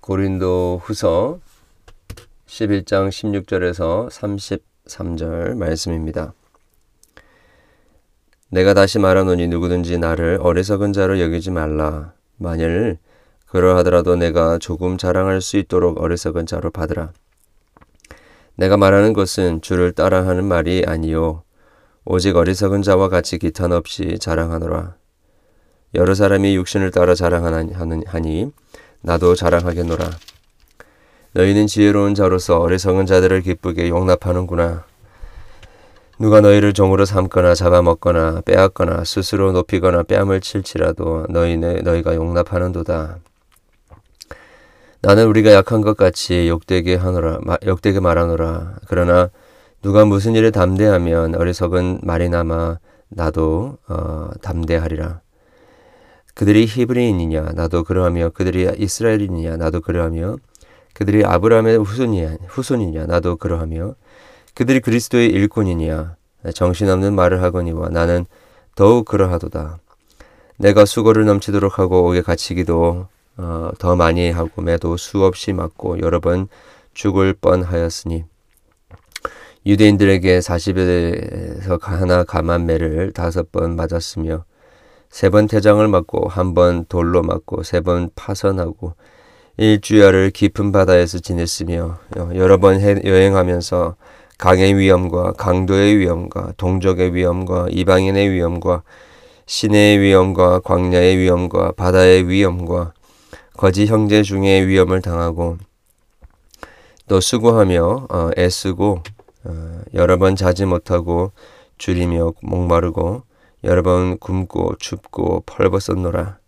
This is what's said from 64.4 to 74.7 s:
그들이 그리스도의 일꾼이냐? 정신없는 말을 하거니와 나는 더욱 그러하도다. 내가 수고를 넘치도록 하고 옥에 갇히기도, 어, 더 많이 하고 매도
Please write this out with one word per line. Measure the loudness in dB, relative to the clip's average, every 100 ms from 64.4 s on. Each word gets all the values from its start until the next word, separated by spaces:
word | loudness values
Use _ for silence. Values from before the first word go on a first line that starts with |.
| _ -6
그들이 | 0 0
그리스도의 | 2 -2 0 2 2
일꾼이냐? | 2 0 0 -2 -2 -4 -4 -8 -14 _ _ -12 -2
정신없는 | -2 0 0 2 2
말을 | 2 2 2
하거니와 | 0 -2 -4 -6 -4
나는 | -2 0 0 -4 _ _ _ _
더욱 | 2 2 2 -2
그러하도다. | 0 0 -2 -6 -10 -10 -14 _ _ _ _ -20 _ _ _
내가 | 2 6 4
수고를 | 4 4 4 4
넘치도록 | 2 0 0 0 0
하고 | 0 2 2
옥에 | 2
갇히기도, | -2 -4 -4 -4 -2 0 0 -2 -10 _ _ -14
어, | -10 -8 -8 -6
더 | 0 2
많이 | 2 2 0
하고 | -2 -6 -6
매도 | -4